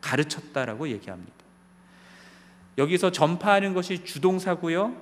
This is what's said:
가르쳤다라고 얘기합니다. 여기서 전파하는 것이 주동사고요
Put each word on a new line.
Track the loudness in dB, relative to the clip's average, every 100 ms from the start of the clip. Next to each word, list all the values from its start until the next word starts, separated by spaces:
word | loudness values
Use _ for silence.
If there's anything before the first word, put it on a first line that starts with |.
가르쳤다라고 | -2 0 0 -4 -8 -6 -6 -6 -6
얘기합니다. | -6 -8 -14 -16 -20 -20 _ _ -20 -20 -20 -20 -20 -20 -20 -20 -20 -10 0
여기서 | 2 4 2
전파하는 | 4 2 2 4 4 4
것이 | -2 -4 -6 -8
주동사고요 | 0 2 2 0 -2 0 0 0 -4